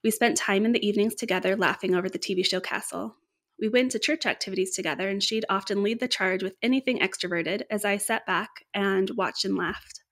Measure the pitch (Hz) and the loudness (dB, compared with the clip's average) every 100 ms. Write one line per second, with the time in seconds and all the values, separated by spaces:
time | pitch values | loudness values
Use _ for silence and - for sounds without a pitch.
0 | 220 214 233 - - 196 220 233 208 202 | 2 4 2 2 2 4 4 4 2 2
1 | 214 - 226 185 185 196 175 - 185 180 | 2 0 -2 0 0 2 2 0 0 0
2 | 185 - - 185 185 185 - - - 170 | 0 -4 -2 0 0 -2 -4 -6 -6 -6
3 | 214 - _ _ _ - 220 247 254 226 | -8 -10 _ _ _ -4 0 2 2 0
4 | - 302 202 - - 190 185 - 165 147 | 0 0 0 -2 -4 -2 -2 -2 -4 -2
5 | 196 196 - 220 - 190 - 202 202 233 | -2 0 0 -2 0 -2 0 0 0 0
6 | 247 - 190 190 190 - 233 262 262 247 | -2 0 0 0 -4 -2 2 2 2 0
7 | 190 - 180 175 165 196 - 214 202 202 | 0 -2 -4 -2 -2 -4 -2 -2 0 -2
8 | - 226 - 180 220 - _ 202 196 190 | -2 -2 0 -2 -2 -12 _ -2 2 2
9 | 190 226 170 - 190 190 175 - - - | 0 0 -2 -2 -2 0 -2 -6 -12 -20
10 | _ | _